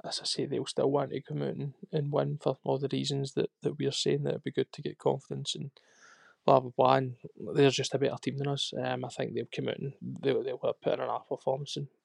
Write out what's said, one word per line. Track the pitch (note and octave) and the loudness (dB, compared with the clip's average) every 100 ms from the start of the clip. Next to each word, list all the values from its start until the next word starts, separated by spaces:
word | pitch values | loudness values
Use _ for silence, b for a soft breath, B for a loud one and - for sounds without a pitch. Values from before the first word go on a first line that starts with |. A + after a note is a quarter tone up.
| - | -8
as | - | -6
I | - | -4
say, | - - | -4 -2
they'll | C3+ C#3 | -4 -4
still | - C3+ | 0 0
want | C#3+ C#3 | 0 -2
to | - | -6
come | - D3 | -6 -4
out | C#3 - | -4 -4
and, | C#3+ - - | -6 -10 -6
and | D#3+ C#3+ | -4 0
win | C#3+ C#3+ C#3+ | 0 0 0
for | C#3+ C3 | -2 -2
all | C#3 C3+ | 0 0
the | C#3 | 0
reasons | C3+ C#3 C#3 C#3 | -2 0 -2 -2
that, | - - _ | -2 -2 _
that | - D3 | -4 -2
we're | C#3 | -2
saying, | C3 C#3+ C#3+ | 0 0 0
that | C#3+ | 0
it'd | C3+ | -4
be | C#3 | -4
good | C3+ C3+ | -2 -4
to | - | -6
get | D3 - | -10 -2
confidence | C#3 C#3 - C#3 C#3 D#3+ | 0 0 -4 -8 -6 -6
and | C#3 b b b b b b b - | -10 b b b b b b b 6
blah, | C3+ | 6
blah, | B2+ - | 6 4
blah. | B2+ C3+ | 6 6
And | C3 B2 - - - | 2 -6 -16 -12 4
they're | D3+ C#3 | 8 8
just | C3 C3 | 6 0
a | C3 | 0
better | C3+ - | 0 0
team | - C3+ | -4 -2
than | C#3 | -2
us. | C#3 - - | -2 -4 -4
Um, | B2+ B2+ | -2 -4
I | B2+ | -6
think | - B2+ | -6 -4
they'll | A#2 A#2 | -4 -6
come | - B2+ | -4 -4
out | - | -4
and | C#3 - | -6 -8
they'll, | B2 C3 C#3 A#2+ | -10 -4 -2 0
they'll | B2+ B2 | -2 -4
put | A#2+ - - | -4 -2 -2
in | A#2+ | -2
an | B2+ | -2
half | A#2 - | -6 -6
performance | B2+ - C3+ C#3+ - | -6 -4 -4 -6 -8
and | C#3 _ | -10 _